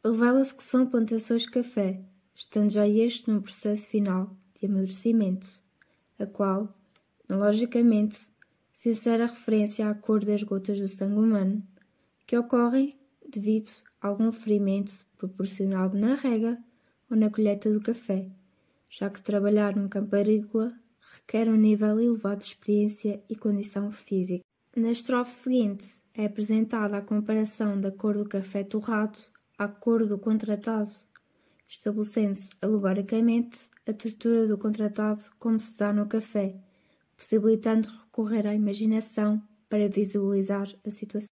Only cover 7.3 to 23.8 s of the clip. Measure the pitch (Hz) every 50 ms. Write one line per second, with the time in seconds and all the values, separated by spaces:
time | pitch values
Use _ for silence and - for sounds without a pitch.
7.3 | 190 196 202 208 208 220 240 240 240 240 233 233 214 208 208 214 - - - _
8.3 | _ _ _ _ _ _ _ _ _ - - 233 226 220 - 240 233 226 233 233
9.3 | 240 - - - 214 214 208 208 208 - 214 214 208 208 - - 214 214 196 208
10.3 | 208 202 208 208 196 196 190 208 202 202 196 196 190 - 190 202 208 214 220 226
11.3 | 220 202 190 190 202 214 - - _ _ _ _ _ _ _ _ _ _ _ -
12.3 | 240 240 233 240 - 240 240 240 247 269 269 285 - _ _ _ _ _ - 302
13.3 | - 214 196 208 214 220 214 - - - _ _ _ _ - 202 202 208 220 226
14.3 | 226 - - 220 208 202 202 196 196 196 196 - - - _ _ _ _ - 185
15.3 | - - 196 196 - - 196 196 190 185 185 190 190 202 214 233 269 277 - 262
16.3 | 233 220 226 226 240 233 - _ _ _ _ _ _ _ _ _ 226 220 214 208
17.3 | 208 220 214 202 202 202 - 214 214 214 208 - 233 - - - 190 190 190 -
18.3 | - _ _ _ _ _ _ _ _ _ _ _ - - 196 202 202 - _ -
19.3 | 202 202 202 208 208 208 208 202 196 202 196 196 - 196 208 208 - 202 208 214
20.3 | 214 214 208 - - 220 220 240 233 - _ _ _ _ _ - - - _ -
21.3 | - 220 226 226 220 220 214 214 214 208 214 214 214 220 233 240 233 214 214 196
22.3 | 202 202 - - - _ - - 208 208 208 208 208 - - 208 202 202 _ -
23.3 | 220 214 - 214 202 196 202 202 - 202